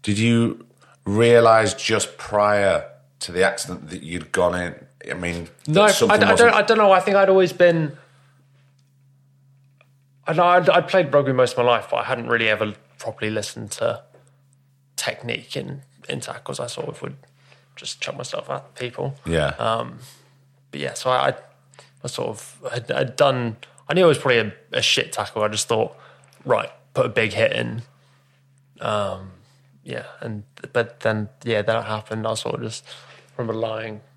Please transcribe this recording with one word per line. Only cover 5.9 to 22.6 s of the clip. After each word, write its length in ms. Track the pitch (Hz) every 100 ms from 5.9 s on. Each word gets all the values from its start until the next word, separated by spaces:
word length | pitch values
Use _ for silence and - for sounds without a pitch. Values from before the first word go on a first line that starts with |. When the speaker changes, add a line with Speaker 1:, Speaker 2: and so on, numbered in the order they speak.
Speaker 1:
something 240 | 202 233 208
Speaker 2:
I 20 |
don't, 120 | 214
Speaker 1:
wasn't 220 | 220 240 214
Speaker 2:
I 60 |
don't 160 | 202 220
know. 140 | 208
I 80 | 185
think 160 | 185 196
I'd 120 | 196
always 240 | 190 185
been, 440 | 180 180 165 151 - _ _ _ _ _ _ _ _ _ _ _ _ _ _ _ _ _ _ _ _ _ _ -
I 60 |
know 100 | 165 175
I'd, 240 | 180 160
I'd 180 | 170 -
played 260 | 190 156
rugby 180 | 143 135
most 200 | 127 123
of 40 | -
my 40 |
life, 240 | 120 117 -
but 60 | 127
I 60 |
hadn't 240 | 113 127 117
really 220 | 117 113
ever 240 | 107 107 - _ _
properly 320 | 117 110 110
listened 400 | 107 104 - 107
to 300 | - 113 - _ _ _ _ _ _ _ _ _ -
technique 600 | - 120 120 117 113 -
in, 260 | 92 139 - _ -
in 100 | 80
tackles. 400 | - - - 69
I 80 | 69
sort 200 | - -
of 140 | -
would 140 | - 139 _ _ _ _ _ -
just 260 | - -
chuck 140 | - 139
myself 320 | 127 - -
at 260 | 139 - -
people. 400 | 123 - 139 139 -
Speaker 1:
Yeah. 240 | 80 73 -
Speaker 2:
Um, 400 | 82 113 - - - - _ _ _ _ _
but 80 | 71
yeah, 140 | 69
so 160 | - 131
I, 180 | 127 135
I, 40 | 135 - _ _ _ - _
I 40 | 123
sort 220 | - 123
of 280 | 107 - -